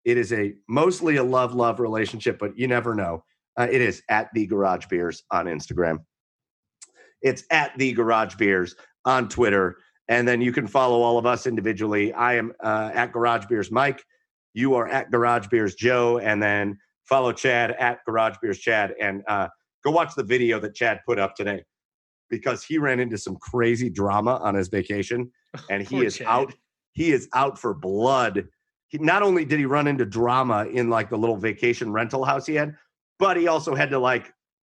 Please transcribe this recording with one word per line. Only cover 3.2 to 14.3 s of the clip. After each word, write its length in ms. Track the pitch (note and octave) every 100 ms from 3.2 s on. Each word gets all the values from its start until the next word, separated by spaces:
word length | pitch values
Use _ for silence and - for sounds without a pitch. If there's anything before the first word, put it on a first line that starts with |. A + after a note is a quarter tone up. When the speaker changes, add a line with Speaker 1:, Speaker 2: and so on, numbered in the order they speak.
| - _ _ -
Speaker 1:
Uh, 80 | B2
it 100 | C3
is 200 | A#2 A#2+ -
at 200 | G#2+ A2
The 140 | A2+ G#2
Garage 400 | G2+ F#2+ F2 -
Beers 380 | F2+ F2 D#2+ -
on 160 | F#2+ F2
Instagram. 520 | D#2 - - E2+ D#2 - _ _ _ _ _ _ _ - _ - _
It's 220 | C3 B2+ -
at 260 | D#3+ C#3+ B2
The 140 | C3
Garage 440 | A#2 A2+ A2+ G#2+ F#2
Beers 400 | G#2 F#2+ F2 - - _
on 240 | B2+ C3 A2
Twitter. 500 | - A2+ G2+ F#2 - _ _ -
And 180 | A#2+ A#2+
then 120 | A#2+
you 120 | B2
can 140 | B2 G#2+
follow 360 | C#3 B2+ A#2+
all 160 | A#2+ A#2+
of 80 | A#2
us 200 | A#2+ C3
individually. 640 | A2+ G#2 G2+ G#2+ G#2 G#2
I 220 | A#2 A#2+
am, 180 | A#2+ A2+ -
uh, 280 | A2 G#2+ A2
at 180 | E2 A#2+
Garage 340 | A#2+ A#2 A#2 G2+
Beers 240 | A2+ G2
Mike. 320 | A2+ C#3 C#3 - _ _